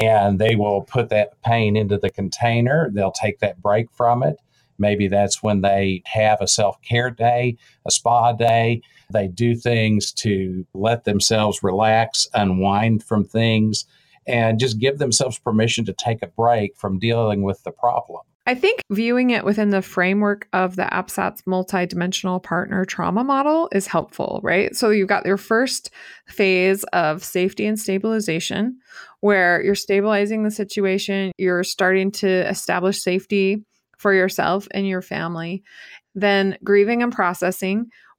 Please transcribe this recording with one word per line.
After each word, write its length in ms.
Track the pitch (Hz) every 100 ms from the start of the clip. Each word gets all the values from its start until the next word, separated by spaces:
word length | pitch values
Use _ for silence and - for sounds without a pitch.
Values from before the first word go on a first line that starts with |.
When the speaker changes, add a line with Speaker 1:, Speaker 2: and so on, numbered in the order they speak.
Speaker 1:
And 380 | 110 107 101 95
they 160 | 110 113
will 260 | 104 101
put 280 | - 127 113
that 300 | 107 104 _
pain 340 | 113 117 107 107
into 220 | 101 101
the 100 | 101
container. 800 | - 98 - 117 117 120 156 151
They'll 200 | 101 95
take 260 | - 107 -
that 220 | 104 -
break 300 | 104 107 117
from 320 | - 120 120
it. 140 | 143 151 _ _ _ -
Maybe 280 | 104 104 98
that's 360 | 101 101 -
when 180 | 107 101
they 400 | 98 98 98 92 -
have 340 | 110 107 107
a 60 | 95
self-care 640 | - 101 - - 120 123
day, 460 | 117 117 120 120 117 _ _ -
a 60 |
spa 420 | - 117 120 117
day. 480 | 117 117 117 117 117 _ _ -
They 160 | 104 98
do 280 | 90 120 117
things 560 | 120 113 110 104 -
to 520 | - 113 98 92 92 92
let 300 | 95 110 117
themselves 580 | - 101 - 110 107 98
relax, 640 | 98 95 110 110 113 - -
unwind 680 | 113 98 92 98 101 113 107
from 200 | - 107
things, 600 | 95 110 113 110 110 104 - _ _ _ -
and 320 | 120 113 113
just 220 | 131 110
give 180 | 131 143
themselves 400 | 131 113 110 -
permission 480 | 120 110 113 - 104
to 80 |
take 300 | - 120 110
a 40 | 92
break 480 | - 117 117 101 -
from 220 | 104 95
dealing 460 | 113 117 107 101
with 180 | 98 95
the 80 | 92
problem. 500 | - 120 123 - - - _ -
Speaker 2:
I 100 | 254
think 260 | 381 480 -
viewing 400 | 202 233 247 247
it 160 | 233 -
within 240 | 208 208
the 120 | 190
framework 680 | 185 - 180 196 208 202 -
of 220 | 190 185 185
the 80 |
apsats 600 | 196 185 185 - 190 208
multidimensional 960 | - 185 185 185 180 175 180 185 190 185
partner 420 | - 170 - 185
trauma 400 | 185 - 170 190
model 460 | 269 269 294 320 339
is 160 | 196 -
helpful, 520 | 170 - - - -
right? 320 | - 180 - -
So 140 | 226
you've 180 | 214 190
got 180 | 202 -
your 120 | 196
first 540 | - 226 254 - - - - - -
phase 560 | - 196 185 190 196 208
of 300 | 180 156 160
safety 420 | - 180 185 - 208
and 140 | 214
stabilization, 1000 | - 190 220 220 208 160 - - 233 254 _ - - -
where 420 | 208 202 175 175
you're 120 | 190 202
stabilizing 680 | - 196 208 202 208 220
the 80 | 214
situation, 800 | 214 196 214 196 190 196 196 190 -
you're 260 | 185 175
starting 480 | 180 - 185 190 190
to 160 | - 196 185 -
establish 520 | 190 - 175 185 202
safety 640 | 185 185 - 202 190 208 - _ _ _
for 160 | 202
yourself 540 | 190 190 - 156 196 -
and 160 | 202 196
your 140 | 185
family. 640 | 185 185 170 165 165 190 _ - - - _
Then 440 | 196 202 196 196 -
grieving 380 | 202 202 202 240
and 120 | 240
processing, 760 | 233 180 185 180 185 190 208 233 _ _